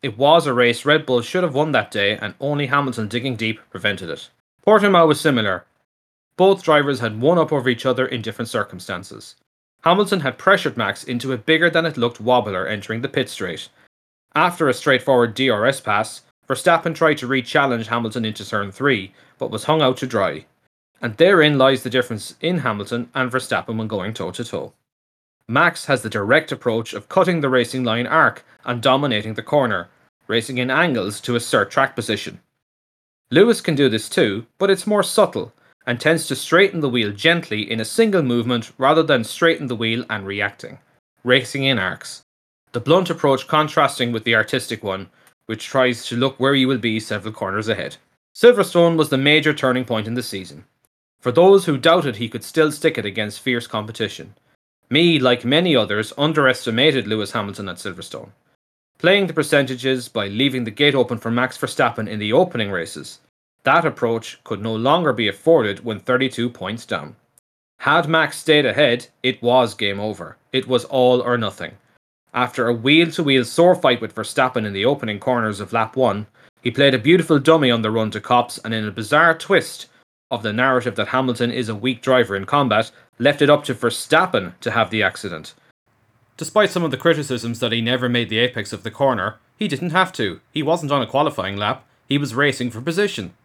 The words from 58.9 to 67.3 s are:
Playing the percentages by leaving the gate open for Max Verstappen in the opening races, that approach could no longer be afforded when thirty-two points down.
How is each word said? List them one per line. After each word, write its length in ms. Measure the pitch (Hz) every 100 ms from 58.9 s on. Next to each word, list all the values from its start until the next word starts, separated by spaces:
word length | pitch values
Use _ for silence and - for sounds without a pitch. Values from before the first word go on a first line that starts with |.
| _
Playing 280 | 170 202 185
the 60 |
percentages 720 | 156 147 147 131 127 131 131 120
by 200 | 113 101
leaving 360 | 104 139 131
the 80 | 113
gate 240 | 104 147 135
open 220 | 120 113
for 140 | 113
Max 260 | 120 127 -
Verstappen 500 | 131 - 123 117 110
in 120 | 107
the 140 | 104
opening 380 | 123 139 120 101
races, 480 | 92 82 76 - - _ _ _ _
that 220 | - 156 160
approach 580 | - 117 117 - -
could 180 | - 104
no 140 | 110 110
longer 380 | 120 165 160
be 140 | 113 107
afforded 540 | - - 165 107 95
when 160 | 117 104
thirty-two 500 | - 123 131 123 120
points 360 | 117 95 117 -
down. 300 | 92 73 - _